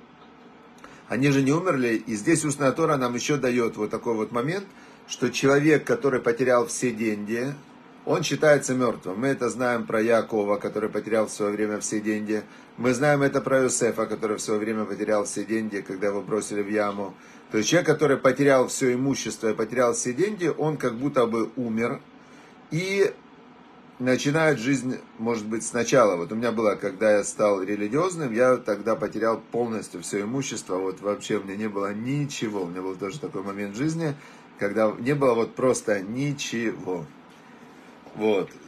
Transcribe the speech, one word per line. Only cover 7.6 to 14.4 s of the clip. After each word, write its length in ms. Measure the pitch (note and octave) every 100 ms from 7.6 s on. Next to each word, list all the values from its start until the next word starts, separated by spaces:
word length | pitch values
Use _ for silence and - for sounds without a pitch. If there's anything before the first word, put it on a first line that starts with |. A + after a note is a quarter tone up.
| - - - - -
он 160 | D#3+
считается 520 | D3+ C#3 D#3 C#3+ -
мёртвым. 460 | B2+ A#2+ - - G2
Мы 80 | C3+
это 200 | C3+ B2
знаем 380 | A#2 B2 A#2 G#2+
про 160 | A2
Якова, 540 | A2 A2+ - A2 G2+ G2+
который 320 | G#2 G#2+ G#2
потерял 360 | G#2+ G#2+ A2 G2+
в 40 |
своё 220 | - G#2
время 280 | G#2 G#2+ G#2
все 200 | - G#2+
деньги. 420 | G#2 G#2+ G#2+ G#2+ G2 - - -
Мы 160 | B2
знаем 300 | A#2+ D3 C#3+
это 180 | C#3 C3+
про 220 | A#2+ C3
Иосифа, 420 | B2+ - A#2 A2
который 320 | A2 G#2+ A2
в 60 | G2+